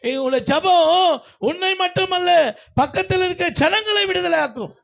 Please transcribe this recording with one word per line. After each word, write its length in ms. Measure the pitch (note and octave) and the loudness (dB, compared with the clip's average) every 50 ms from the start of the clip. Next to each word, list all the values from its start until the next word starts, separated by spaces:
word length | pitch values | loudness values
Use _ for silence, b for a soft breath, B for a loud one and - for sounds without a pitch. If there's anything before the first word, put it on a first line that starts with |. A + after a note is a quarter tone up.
உங்களுடைய 400 | - B3 C4 C4+ C4+ B3+ C4 B3 - | -4 -4 -4 -2 -2 -2 -2 -2 0
ஜெபம் 760 | - C#4 D#4 D#4 F#4+ F4+ F4 D#4+ D#4 E4+ F#4 F#4 F4 D4+ B3 B B B B | 0 -2 0 2 4 4 4 4 4 4 4 4 2 2 0 B B B B
உன்னை 320 | - B3 D#4+ F4+ F#4+ F#4+ F#4+ | -4 -4 -2 -2 -2 -4 -2
மட்டுமல்ல, 540 | F#4 F#4 F4+ F4+ F#4 F#4+ F#4 F#4 F4+ F4+ F4+ F4 E4 D4+ A#3 G#3 B B B _ | -2 -4 -4 -2 -4 -4 -2 -2 -2 2 4 4 4 4 2 -2 B B B _
பக்கத்தில் 500 | A#3+ C#4 C#4+ - - F#4+ F#4+ F#4+ F#4 F#4 | -2 -2 0 -2 -6 -2 -2 0 0 0
இருக்கிற 220 | F4+ F4+ F4+ F4+ E4+ | -2 -2 -2 -4 -4
ஜனங்களை 520 | - - C#4 D#4+ E4+ A4 G#4+ G#4+ G#4 G#4 G4+ | 0 0 0 0 0 0 -2 0 0 0 0
விடுதலை 320 | F#4+ F4+ F4+ F4+ F4 E4 D#4 | 0 -2 -2 0 0 0 0
ஆக்கும். 360 | D4 C#4 G#3+ B3 G#3 - - _ | -2 -4 -6 -10 -12 -12 -12 _